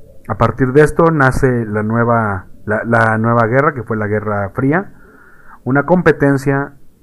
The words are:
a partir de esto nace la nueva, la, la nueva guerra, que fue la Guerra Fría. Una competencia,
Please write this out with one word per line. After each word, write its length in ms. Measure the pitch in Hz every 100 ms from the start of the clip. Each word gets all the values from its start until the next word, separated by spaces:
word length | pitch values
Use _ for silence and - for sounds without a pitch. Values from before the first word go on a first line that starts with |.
| - - -
a 100 | 104
partir 360 | 117 120 127
de 100 | 135
esto 260 | 151 - 165
nace 560 | 160 131 127 135 120 107
la 160 | 107
nueva, 640 | 107 117 117 117 107 95 - - -
la, 180 | 107
la 340 | 104 117 113 110
nueva 300 | 113 117 110
guerra, 260 | 131 151
que 80 | 135
fue 160 | 101 110
la 80 | 104
Guerra 460 | 104 104 104 98
Fría. 420 | - 135 170 202 - - - - - - -
Una 200 | 123 139 143
competencia, 880 | 180 170 143 139 139 139 139 143 - - -